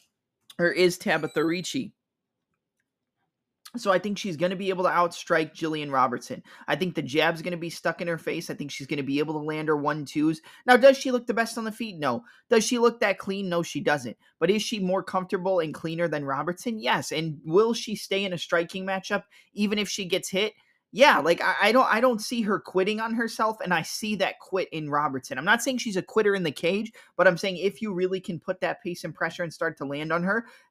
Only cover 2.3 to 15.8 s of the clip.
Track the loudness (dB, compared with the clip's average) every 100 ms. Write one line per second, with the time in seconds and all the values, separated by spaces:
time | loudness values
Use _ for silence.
2.3 | _ _ _ _ _ _ _ _ _ _
3.3 | _ _ _ -16 -4 0 2 0 -4 -6
4.3 | -2 -2 0 -2 0 2 4 2 0 0
5.3 | 0 0 -4 -4 -4 0 2 2 0 -8
6.3 | -14 -14 -12 -4 -2 0 -2 0 2 2
7.3 | 0 -6 -6 -8 -4 -4 -2 -4 -4 -4
8.3 | -6 -6 -10 -10 -10 -6 -4 -2 -2 -2
9.3 | -4 -4 -4 0 0 0 -4 -4 0 0
10.3 | 0 -8 -4 4 8 10 8 2 -2 0
11.3 | -2 -2 -4 -8 -8 -10 -2 -2 -2 -6
12.3 | -20 _ 4 4 4 4 4 0 0 -4
13.3 | -6 -2 -2 -2 -2 0 0 -2 -12 _
14.3 | _ 2 2 0 -2 0 0 0 -4 -2
15.3 | -2 2 2 0 -4